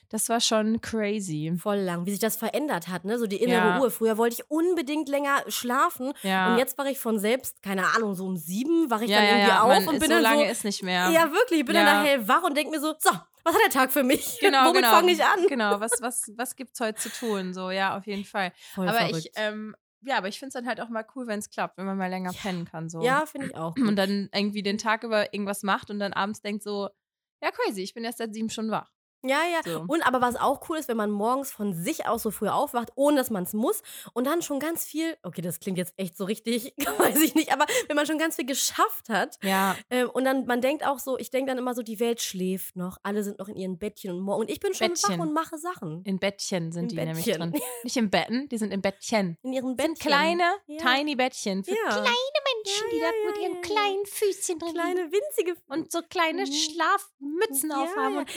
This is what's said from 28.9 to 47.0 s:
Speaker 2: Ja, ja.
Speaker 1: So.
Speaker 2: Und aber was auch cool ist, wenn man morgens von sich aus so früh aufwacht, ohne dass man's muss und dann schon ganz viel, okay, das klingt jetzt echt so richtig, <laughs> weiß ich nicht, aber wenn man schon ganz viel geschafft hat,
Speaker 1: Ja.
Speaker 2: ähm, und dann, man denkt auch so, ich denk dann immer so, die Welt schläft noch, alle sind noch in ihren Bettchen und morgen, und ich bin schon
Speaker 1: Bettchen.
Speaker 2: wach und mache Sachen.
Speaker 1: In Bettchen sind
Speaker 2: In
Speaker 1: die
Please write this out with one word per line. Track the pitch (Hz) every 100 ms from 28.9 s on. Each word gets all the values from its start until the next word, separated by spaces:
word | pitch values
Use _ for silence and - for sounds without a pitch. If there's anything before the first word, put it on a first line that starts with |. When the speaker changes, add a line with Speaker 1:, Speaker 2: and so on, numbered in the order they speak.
| _ _ _
Speaker 2:
Ja, | 262 285 349
ja. | 330
Speaker 1:
So. | 180 165 175
Speaker 2:
Und | 320 262
aber | 247
was | 247 240
auch | 220 277 -
cool | 311
ist, | -
wenn | 226
man | 208
morgens | 208 220 262 262
von | - 208 165
sich | 190 320 -
aus | 226
so | 220
früh | - 196
aufwacht, | 156 277 240 226 -
ohne | 285 294
dass | 247
man's | 202 180
muss | 214 277 440 - - 196
und | 233 269
dann | 339
schon | - 277
ganz | 302 330
viel, | - 302 330 -
okay, | 180 175
das | 175 -
klingt | 202 185
jetzt | 175 -
echt | 190 -
so | 190
richtig, | 220 233 240 269 -
<laughs> | 285 415
weiß | 349 262
ich | 311 311
nicht, | -
aber | 277 302 494 -
wenn | 294
man | 302
schon | 302
ganz | 320 330
viel | 262
geschafft | 262 - - 403 - -
hat, | 208 330 -
Speaker 1:
Ja. | 196 190 196 180 -
Speaker 2:
ähm, | 247 247
und | 254 262
dann, | 269 226
man | 247
denkt | 254 302
auch | - 262
so, | 269 254
ich | 220
denk | 254 269
dann | 254
immer | 254 240
so, |
die | 226 208
Welt | 233 233
schläft | - 185 185 185 - 185
noch, | 180 -
alle | 202 208
sind | 202 -
noch | 196
in | 180
ihren | 185 180
Bettchen | 208 - 190
und | 180
morgen, | 196 196
und | 226
ich | 302
bin | 403
schon | 370 339
Speaker 1:
Bettchen. | 339 403 370
Speaker 2:
wach | 311
und |
mache | 311 320 311
Sachen. | 349 359 175 165
Speaker 1:
In | 190 190
Bettchen | 196 202 - 185 165
sind | 170 196
Speaker 2:
In |
Speaker 1:
die | -